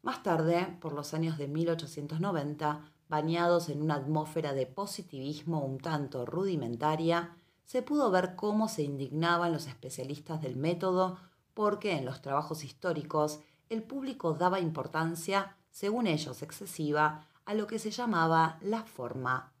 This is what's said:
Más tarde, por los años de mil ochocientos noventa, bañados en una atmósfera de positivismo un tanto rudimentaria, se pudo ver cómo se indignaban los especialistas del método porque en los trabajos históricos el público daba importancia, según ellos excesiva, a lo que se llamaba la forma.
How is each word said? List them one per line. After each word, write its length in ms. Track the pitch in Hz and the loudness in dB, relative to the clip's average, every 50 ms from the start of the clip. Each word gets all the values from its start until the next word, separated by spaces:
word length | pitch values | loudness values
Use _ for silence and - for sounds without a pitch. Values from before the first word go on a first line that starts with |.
Más 220 | - - 254 - - | -4 -4 -6 -2 2
tarde, 560 | 196 170 160 156 160 170 170 180 190 - - | 2 4 4 4 4 4 4 2 0 -4 -8
por 140 | - 160 143 | -8 -6 -6
los 180 | 147 143 - - | -6 -6 -4 -2
años 240 | 160 165 165 156 | 0 0 0 0
de 120 | 143 143 139 | -2 -4 -2
mil 200 | 147 156 170 165 | 0 0 2 2
ochocientos 500 | 165 160 160 135 - 151 143 147 156 160 | 2 0 -2 -8 -8 -8 -8 -4 -2 -2
noventa, 720 | 180 202 180 160 139 147 147 147 156 151 147 156 - - _ _ _ _ | 0 0 0 0 -2 -2 -4 0 0 0 0 -2 -6 -18 _ _ _ _
bañados 580 | 156 151 156 160 165 170 170 175 175 170 165 156 | -2 0 2 2 2 4 6 6 6 4 4 0
en 140 | 143 147 151 | -4 -2 0
una 140 | 156 151 | 2 0
atmósfera 580 | 143 131 139 156 151 156 - - 165 156 147 139 | 0 0 0 0 0 0 0 -2 -2 -2 0 0
de 100 | 135 127 | 0 0
positivismo 960 | 131 - - 202 202 - - 180 - - 135 131 143 151 156 - 165 165 160 139 | -2 -2 -8 -6 -6 -6 -10 -10 -10 -10 -8 -6 -6 -6 -4 -4 -2 0 0 0
un 140 | 135 135 | -2 -4
tanto 480 | 135 160 170 160 147 143 131 - 131 123 | -4 -4 -2 0 0 -2 -2 -4 -4 -4
rudimentaria, 1120 | - - 165 190 196 185 151 127 113 120 117 143 151 156 160 165 165 170 170 170 170 - - _ _ _ _ _ | -2 -2 0 0 0 0 0 -2 -2 -2 0 2 2 2 4 4 4 4 2 2 -2 -10 -18 _ _ _ _ _
se 160 | - - 254 247 | -2 -2 -2 0
pudo 280 | - 294 294 277 226 | 2 2 4 4 6
ver 260 | 185 185 180 185 185 | 6 4 4 2 -2
cómo 320 | - - 208 208 214 220 220 | -2 -2 2 2 2 2 2
se 160 | - - 151 | 0 -2 -2
indignaban 680 | 143 143 135 139 127 135 156 165 170 175 170 175 170 165 | -2 -2 -4 -4 -4 0 2 4 4 4 4 4 2 0
los 140 | 147 - | 0 -4
especialistas 760 | 139 127 - - 131 - - 127 135 147 156 - - 165 156 | -8 -12 -12 -12 -12 -8 -8 -6 -6 -8 -10 -8 -6 -6 -4
del 160 | 156 131 123 | -4 -4 -4
método 600 | 131 143 160 175 170 - 185 185 185 185 185 180 - - - _ _ _ _ _ | 0 2 2 2 2 2 2 4 4 2 2 0 -6 -14 -20 _ _ _ _ _
porque 460 | - 214 208 208 208 - 208 180 147 | 0 2 2 2 2 0 0 0 0
en 80 | 131 | -2
los 160 | 127 131 - - | -4 -6 -8 -6
trabajos 420 | 139 139 143 151 - 156 151 - | -2 -2 -2 0 -2 -6 -8 -8
históricos 760 | 127 - _ - 180 170 156 - - - 156 151 151 151 - - _ _ _ _ _ | -12 -14 _ -2 -2 -2 -2 -2 -2 2 2 2 2 0 -6 -12 _ _ _ _ _
el 140 | 226 226 220 | -6 -6 -6
público 500 | - 262 277 262 269 247 - - 170 156 | -6 -6 -6 -6 -6 -6 -2 -2 -2 0
daba 280 | 143 175 180 185 196 | 2 2 2 2 2
importancia, 1000 | 180 160 160 151 127 - - 156 165 165 170 165 - - 190 196 196 196 - _ _ _ | 0 -2 -2 -2 -6 -4 -2 -2 0 0 -2 -4 -4 0 0 0 0 -2 -10 _ _ _
según 360 | _ - - 196 214 247 240 | _ -6 -4 -2 0 0 2
ellos 340 | 202 156 151 - - 123 - | 2 2 0 0 -4 -8 -10
excesiva, 840 | - 160 - - 202 - - - 156 147 147 151 156 151 156 - - _ _ _ _ | -10 -12 -12 -12 -12 -12 -6 -4 -2 0 4 4 4 4 2 -2 -14 _ _ _ _
a 80 | - 208 | -4 -4
lo 140 | 214 214 | -4 -4
que 120 | 208 226 214 | -2 -6 -6
se 120 | - 214 | -4 -4
llamaba 680 | 214 - 247 240 208 170 160 160 165 160 160 160 160 - - | -4 -4 -2 0 2 2 4 6 6 6 4 4 2 -4 -4
la 200 | 196 214 226 220 | -2 -2 -2 -4
forma. 680 | - - - 127 120 - 131 127 127 127 127 - - _ _ | -8 -12 -10 -8 -8 -6 -4 -2 -2 -2 -2 -4 -10 _ _